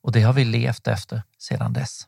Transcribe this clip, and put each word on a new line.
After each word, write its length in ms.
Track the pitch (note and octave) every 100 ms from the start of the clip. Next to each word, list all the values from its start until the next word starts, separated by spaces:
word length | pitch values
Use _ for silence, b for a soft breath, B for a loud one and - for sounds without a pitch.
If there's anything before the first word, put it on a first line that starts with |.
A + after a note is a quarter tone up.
och 100 | -
det 100 | A2+
har 100 | A2
vi 120 | C3+
levt 440 | A#2+ A#2 B2 A#2 -
efter 340 | A2 - A#2 - _
sedan 340 | - - A2+
dess. 340 | A#2+ C3 -